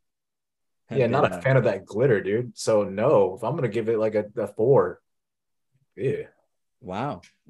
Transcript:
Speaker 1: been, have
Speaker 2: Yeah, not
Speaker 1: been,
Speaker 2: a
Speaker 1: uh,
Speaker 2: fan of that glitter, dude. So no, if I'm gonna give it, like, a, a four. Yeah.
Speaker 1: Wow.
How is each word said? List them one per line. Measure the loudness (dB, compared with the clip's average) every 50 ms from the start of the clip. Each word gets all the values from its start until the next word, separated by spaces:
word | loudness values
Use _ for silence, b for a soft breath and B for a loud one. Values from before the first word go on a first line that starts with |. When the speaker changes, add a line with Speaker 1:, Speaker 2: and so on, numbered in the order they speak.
| _ _ _ _ _ _ _ _ _ _ _ _ _ _ _ _ _ -6
Speaker 1:
been, | 0
have | 0
Speaker 2:
Yeah, | 0
not | 2 2 2 2
Speaker 1:
been, | 0
Speaker 2:
a | 0
Speaker 1:
uh, | 0
Speaker 2:
fan | 0 2 4
of | 4 4
that | 2 -2 -2 -8
glitter, | -8 -2 0 2 2 2 2
dude. | 0 0 -2 -2 -2 -6 -10
So | -6 0 2 2 2 2
no, | 0 -4 0 2 4 4 4 4 2 -2
if | -6 -6
I'm | -6 -4
gonna | -4 -4 -4
give | -4 -4 -2
it, | -2 -2
like, | 0 -2 0 -2
a, | -2 -4 -4 -8
a | -8 -8
four. | -8 -4 0 2 4 4 4 4 0 -4 _ _ _ _ _ _ _ _ _ _ _ _ _ _ _ _ _ _ _ _
Yeah. | -6 -4 -4 -4 -4 -8 -14 _ _ _ _ _ _ _ _ _ _
Speaker 1:
Wow. | -14 -10 -8 -6 -6 -6 -8 -10 -16 -20 _ _ _